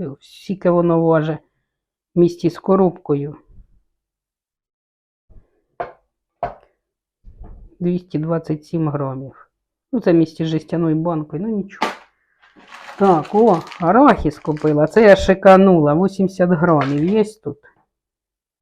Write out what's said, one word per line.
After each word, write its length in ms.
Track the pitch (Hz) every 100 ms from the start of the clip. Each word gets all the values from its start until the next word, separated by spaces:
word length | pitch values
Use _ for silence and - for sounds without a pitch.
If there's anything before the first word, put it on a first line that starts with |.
е, 100 | 160 139
скільки 500 | _ - - 185 180
воно 320 | 175 170 165
важить 380 | 165 160 156 151 _ _ _ _ _ _ _
в 40 | 170
місті 320 | 175 175 165
з 80 | -
коробкою. 760 | - 190 185 - - 143 143 123 _ - - _ _ _ _ _ _ _ _ _ _ _ _ _ _ _ _ - _ _ _ - - - _ _ _ _ - - _ _ _ _ _ _ - - - - - -
Двісті 380 | 175 180 - 151
двадцять 460 | 156 165 160 151
сім 240 | - 165 156
грамів. 640 | 143 135 131 135 - _ _ _ _ _
Ну, 80 | 247
це 120 | 190
в 20 |
місті 300 | 165 160 -
з 40 | 160
жестяною 480 | 160 - 165 165 156
банкою, 460 | 170 156 151 151
ну 60 | 220
нічого. 420 | 208 - - - - _ _ _ _ _ _ - - - -
Так, 360 | 196 165 -
о, 280 | 208 233 165 - -
арахіс 580 | 170 220 285 190 156 -
купила. 480 | - 151 156 147 156
Це 160 | 214
я 140 | 214 190
шиканула. 800 | - 190 196 190 196 170 147
Вісімдесят 560 | 156 190 196 185 - 175
грамів 540 | 170 175 151 135 143
є 200 | 170 214
тут. 340 | 208 - - - _ _ _ _ _ _ _ _ _ _